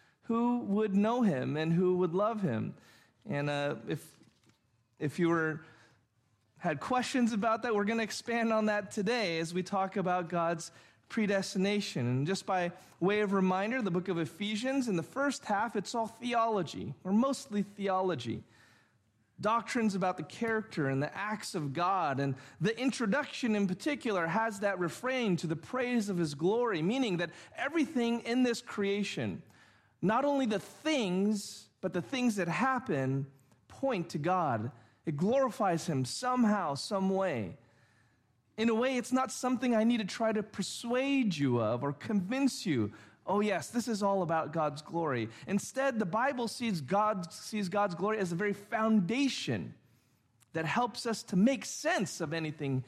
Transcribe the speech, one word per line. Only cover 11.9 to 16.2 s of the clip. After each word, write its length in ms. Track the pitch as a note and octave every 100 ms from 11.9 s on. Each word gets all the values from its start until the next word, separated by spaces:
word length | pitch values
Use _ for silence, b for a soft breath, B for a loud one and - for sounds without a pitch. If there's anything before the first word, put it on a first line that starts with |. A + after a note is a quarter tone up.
| D3+ A#2+
And 200 | B2+ D3
just 180 | F#3+ -
by 260 | F#3 F3 B B B
way 200 | F3+ G#3
of 140 | G#3
reminder, 480 | G3 F#3 F#3 G#3 C4
the 100 | G3+
book 160 | F3 F3+
of 100 | E3+
Ephesians, 720 | D#3+ - G#3 G#3+ B3+ C#4 B3
in 80 | F3
the 80 |
first 400 | - - C#4+ -
half, 320 | - G3 A3+ G#3+
it's 180 | -
all 140 | A#3+ A3
theology, 840 | -